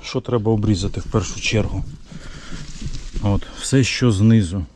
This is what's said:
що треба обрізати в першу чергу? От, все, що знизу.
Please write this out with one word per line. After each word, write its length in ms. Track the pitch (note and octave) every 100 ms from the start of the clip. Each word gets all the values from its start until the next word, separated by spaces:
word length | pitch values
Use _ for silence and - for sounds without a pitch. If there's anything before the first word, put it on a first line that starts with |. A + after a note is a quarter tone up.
що 180 | - C3
треба 300 | - A#2+ G#2+
обрізати 480 | A2+ G#2 G2+ G2 -
в 40 |
першу 380 | - A2+ F#2 -
чергу? 420 | - A2 G2 F#2+ - - - - - - - - - - - - - -
От, 200 | G2+ G2 - -
все, 220 | - C3+
що 280 | B2+ - B2
знизу. 540 | G2 G#2+ A2+ F#2 G2 F2